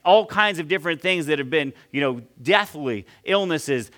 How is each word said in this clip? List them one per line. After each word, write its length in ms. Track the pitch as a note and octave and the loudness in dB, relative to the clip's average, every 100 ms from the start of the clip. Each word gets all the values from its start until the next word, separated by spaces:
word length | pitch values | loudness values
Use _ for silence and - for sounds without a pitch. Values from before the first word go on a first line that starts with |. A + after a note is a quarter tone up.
all 200 | F3 G#3+ | 4 4
kinds 360 | G3 G3+ G#3 E3+ | 4 0 0 0
of 80 | D#3 | -4
different 320 | F#3 E3+ D#3+ | -4 -2 -4
things 260 | F#3 F3+ D3 | -2 -2 0
that 140 | D3 | -2
have 100 | C3 | 0
been, 220 | D#3 C#3 - _ | 0 -2 -8 _
you 100 | C#3+ | -2
know, 200 | C#3 A#2+ A2+ - | -2 -2 -10 -8
deathly 640 | B2 G3+ G3+ D3+ C3+ G#2 - - | 2 2 2 -4 -6 -6 -8 -10
illnesses 640 | - G3 F#3 D#3 - C3 G#2 | -2 0 0 -2 -2 -4 -4